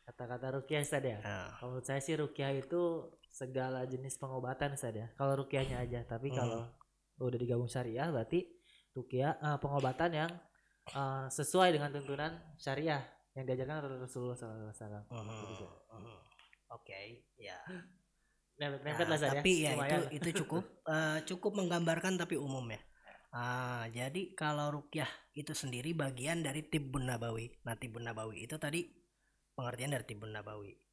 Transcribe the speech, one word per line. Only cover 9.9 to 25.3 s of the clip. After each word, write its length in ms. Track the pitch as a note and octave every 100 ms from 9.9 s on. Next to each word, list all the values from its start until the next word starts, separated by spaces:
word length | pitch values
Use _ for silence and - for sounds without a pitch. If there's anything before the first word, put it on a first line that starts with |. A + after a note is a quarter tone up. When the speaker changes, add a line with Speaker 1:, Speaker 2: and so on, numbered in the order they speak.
| C3 E3+
Speaker 1:
yang, 200 | D#3 E3 F3 - _ _ _ -
eh, 360 | C#3 C3+ C3+ C3
sesuai 480 | - C#3+ F3+ F#3 D3+
dengan 160 | D3
tuntunan 380 | C#3+ C#3 C#3 D#3 E3 - -
syariah 480 | - C3+ D#3+ C#3+ B2+ - _
yang 140 | C3+
diajarkan 400 | C3 B2+ C3 D#3
oleh 160 | C#3 C3
Rasulullah 320 | B2+ B2+ B2
sallallahu 320 | B2 A2+ A2
alaihi 80 | G#2+
wasallam. 300 | G#2+ G#2+ G#2
Speaker 2:
Hmm. 240 | G#2 A#2 G#2+
Speaker 1:
Gitu, 160 | A2 G2+
Ustaz. 180 | G2 F#2+ F#2 -
Speaker 2:
Hmm. 240 | A2 - A2+ - - - - _
Oke, 260 | A#2 - G2 G#2+ A#2 _ _
ya. 200 | G2+ F#2 - F3+ - - _ _ _ _ _ -
Speaker 1:
Nempel-nempel 400 | C#3+ C#3 D3 D3+
Speaker 2:
Nah, 100 | E3
Speaker 1:
lah, 100 | D3+
Ustaz, 100 | C#3+
ya. 40 |
Speaker 2:
tapi 160 | C#3 F#3 F3
ya, 120 | D3+
itu, 60 | B2
Speaker 1:
Lumayan. 240 | C#3 D3+ C3+
Speaker 2:
itu 180 | D3 E3 E3+
cukup, 240 | D3+ E3 - -
Speaker 1:
<laughs> 80 | -
Speaker 2:
eh, 280 | D#3 D#3 D#3
cukup 280 | - F3+ G#3
menggambarkan 640 | G3+ F3+ E3+ E3 D#3+ F#3 F#3
tapi 160 | E3+
umum, 320 | D#3+ D3 C3+ A#2+
ya. 140 | G#2+ - - - - -
Ah, 560 | A#2+ A#2+ B2 B2 A#2+ A2+
jadi 460 | A#2 C3 F3 F#3
kalau 400 | - D3+ D3 D3
ruqyah 320 | D3 - D#3 C#3 - -